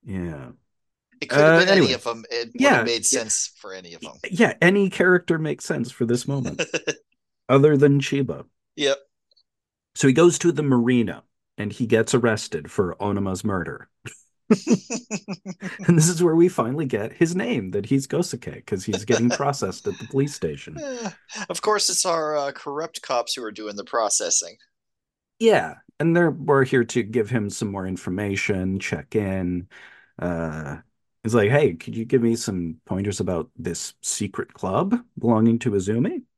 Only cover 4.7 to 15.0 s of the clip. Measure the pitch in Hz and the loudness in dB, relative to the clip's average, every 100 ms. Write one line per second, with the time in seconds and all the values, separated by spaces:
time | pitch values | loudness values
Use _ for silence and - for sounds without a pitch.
4.7 | 196 196 - 180 180 - 160 156 - - | 4 0 2 4 4 2 -2 -2 -6 -6
5.7 | 156 120 - 117 120 - 139 123 - 160 | -6 -6 -4 -2 -2 -2 -4 -6 -6 -6
6.7 | 165 - - _ _ _ _ _ 135 147 | -6 -6 -10 _ _ _ _ _ 6 6
7.7 | 147 143 143 135 139 135 67 - _ _ | 6 6 4 2 -2 -2 -6 -12 _ _
8.7 | - 143 135 _ _ _ _ _ _ _ | -2 0 0 _ _ _ _ _ _ _
9.7 | _ _ - 139 131 175 170 175 147 151 | _ _ 2 4 8 6 6 0 2 2
10.7 | 127 120 127 104 - _ _ _ - 104 | 2 4 2 0 -4 _ _ _ -10 -8
11.7 | - 113 113 113 131 117 110 - 80 73 | -6 0 2 4 2 2 0 -4 -10 -10
12.7 | - 92 82 101 101 101 92 110 95 82 | -4 -4 -2 -4 -2 -4 -4 -4 -4 -6
13.7 | - - _ - - _ _ _ 196 - | -10 -18 _ -20 -20 _ _ _ 0 2
14.7 | 233 - 226 | 0 0 -10